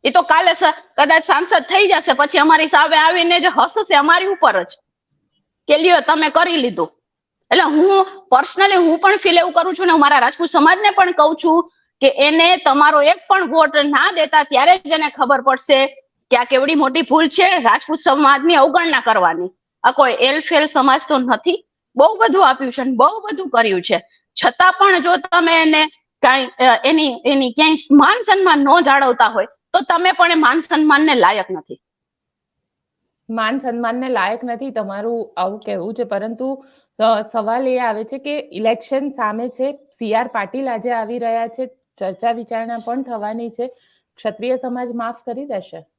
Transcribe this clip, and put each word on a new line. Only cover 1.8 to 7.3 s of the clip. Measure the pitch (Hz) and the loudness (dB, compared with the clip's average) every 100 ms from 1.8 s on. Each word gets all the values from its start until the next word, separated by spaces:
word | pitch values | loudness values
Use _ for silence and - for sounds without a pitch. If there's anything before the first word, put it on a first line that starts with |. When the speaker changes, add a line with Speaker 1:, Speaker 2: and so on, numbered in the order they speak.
| 403 | 2
Speaker 1:
જશે, | 330 349 | 0 0
પછી | 262 294 - | -2 0 2
અમારી | 311 320 311 | 4 2 4
સામે | 285 311 311 | 2 2 2
આવીને | 320 359 339 349 | 2 0 0 0
જ | 339 | 0
હસશે | - 285 440 415 285 | 0 -2 -2 0 2
અમારી | 294 349 381 | 2 0 0
ઉપર | 381 269 196 | 0 0 0
જ | 180 - _ _ _ _ _ _ _ _ - | -6 -14 _ _ _ _ _ _ _ _ 0
કે, | 302 | 2
"લ્યો, | 349 339 | 4 2
તમે | 339 311 311 | 2 0 0
કરી | 320 349 330 | 0 0 -2
લીધું." | 247 175 160 _ _ _ _ | -4 -4 -8 _ _ _ _